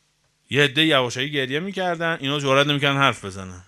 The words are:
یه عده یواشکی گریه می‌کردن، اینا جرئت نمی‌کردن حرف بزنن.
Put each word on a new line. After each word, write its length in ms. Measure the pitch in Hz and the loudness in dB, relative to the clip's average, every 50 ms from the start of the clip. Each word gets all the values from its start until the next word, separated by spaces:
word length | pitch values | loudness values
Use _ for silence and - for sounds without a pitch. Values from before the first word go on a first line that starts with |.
| _ _ _ _ _ _ _ _ _ _ | _ _ _ _ _ _ _ _ _ _
یه 120 | 117 135 147 | 2 2 2
عده 240 | 143 123 147 160 | 2 2 2 2
یواشکی 440 | 160 151 135 127 120 - 127 135 151 | 4 4 4 2 2 -2 -4 -6 -4
گریه 300 | 147 143 131 123 135 151 | -4 -4 -4 -2 -4 -4
می‌کردن، 580 | 180 202 185 190 185 180 170 165 170 165 165 143 | -6 -6 -6 -4 -4 -4 -2 -2 -2 -4 -4 -4
اینا 200 | 131 135 143 151 | -4 -4 -4 -2
جرئت 260 | 139 135 131 139 143 | 0 2 4 4 4
نمی‌کردن 320 | 147 147 143 143 143 139 139 | 2 0 0 0 0 2 4
حرف 260 | 139 131 113 - - | 4 2 2 0 -6
بزنن. 380 | 98 92 98 95 92 90 90 90 | -12 -10 -10 -12 -12 -14 -16 -20